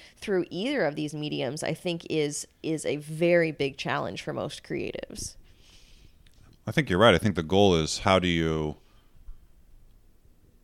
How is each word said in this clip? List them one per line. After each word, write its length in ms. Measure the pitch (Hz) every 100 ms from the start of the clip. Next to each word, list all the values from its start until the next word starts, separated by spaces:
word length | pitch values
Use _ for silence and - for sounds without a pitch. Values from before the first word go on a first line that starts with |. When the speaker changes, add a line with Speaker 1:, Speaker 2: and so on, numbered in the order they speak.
| - -
Speaker 1:
through 280 | - 185 -
either 340 | 175 240 277
of 100 | 160
these 200 | 147 151
mediums, 480 | 151 151 147 135 151
I 100 | -
think, 320 | 156 185 170 -
is, 360 | 156 147 147 - _
is 220 | 151 156 95
a 100 | 143
very 540 | 147 156 170 175 160
big 260 | 147 139 -
challenge 460 | 160 139 117 92
for 100 | -
most 300 | 135 95 -
creatives. 720 | - 135 101 - - - - - - - - - - - - - - - - - -
Speaker 2:
I 40 |
think 160 | 165 127
you're 80 | 90
right. 160 | 117
I 40 | 85
think 160 | 110
the 80 | 85
goal 320 | 80 95 101 85
is 220 | 76 -
how 180 | 101 95
do 80 | 90
you 480 | 82 80 80 76 - _ - _ - - - - - - - - - _ _ - _ _ _